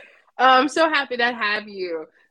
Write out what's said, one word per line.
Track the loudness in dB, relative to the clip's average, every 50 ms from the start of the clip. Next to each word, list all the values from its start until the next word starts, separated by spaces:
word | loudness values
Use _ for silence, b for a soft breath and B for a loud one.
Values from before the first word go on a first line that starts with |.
| B B B B B B _
I'm | 2 4 6 6 6 4 2
so | 0 0 0 2
happy | 0 -2 -2 -4 -4
to | -2 -2 -2 -2
have | -2 -4 -4 -4 -4 -6
you. | -10 -10 -10 -8 -8 -8 -8 -10 b b b b b